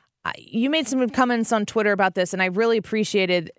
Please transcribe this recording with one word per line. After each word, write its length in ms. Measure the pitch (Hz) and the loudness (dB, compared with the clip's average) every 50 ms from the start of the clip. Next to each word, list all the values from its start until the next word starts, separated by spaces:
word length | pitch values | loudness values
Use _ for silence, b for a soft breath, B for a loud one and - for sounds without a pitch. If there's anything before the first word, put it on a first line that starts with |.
| b b b _ - | b b b _ -10
I, 60 | - - | -10 -10
you 320 | - - - - 226 240 277 | -10 -10 -6 -4 -2 0 0
made 180 | 302 320 285 | 0 0 -2
some 220 | - 269 262 254 220 | -2 0 0 0 0
comments 420 | - 262 254 240 240 226 220 - 240 | 2 2 2 2 2 0 0 0 0
on 120 | 214 208 | -2 -2
Twitter 280 | - - 226 208 208 208 | -2 0 0 2 2 2
about 220 | 190 196 190 - | 2 2 0 2
this, 200 | 190 180 170 - | 0 -2 -2 -2
and 80 | 190 190 | -2 -2
I 40 | |
really 300 | 185 180 202 226 233 233 | 0 0 0 2 2 2
appreciated 760 | 220 - - 214 220 214 - - 202 190 180 180 180 160 - - | 0 -2 -2 -2 -2 0 0 0 0 2 2 2 0 0 -4 -10